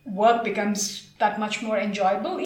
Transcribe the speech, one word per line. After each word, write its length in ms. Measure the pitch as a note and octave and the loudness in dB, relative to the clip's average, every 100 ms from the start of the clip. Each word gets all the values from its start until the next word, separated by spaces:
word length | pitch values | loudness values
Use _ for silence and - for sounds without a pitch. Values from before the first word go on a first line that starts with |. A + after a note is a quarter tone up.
| B3+ | -8
work 380 | F#3+ A3 A#3 | 2 4 4
becomes 680 | A3+ G3+ G3+ G3 - - - - | 0 -2 -2 -2 -4 -8 -16 -2
that 200 | G#3 - | -2 0
much 220 | G#3+ - | -4 -4
more 140 | A3 G#3+ | -2 0
enjoyable. 680 | G#3 G3+ F#3+ G#3 E4+ F#4 | 0 0 2 2 0 -4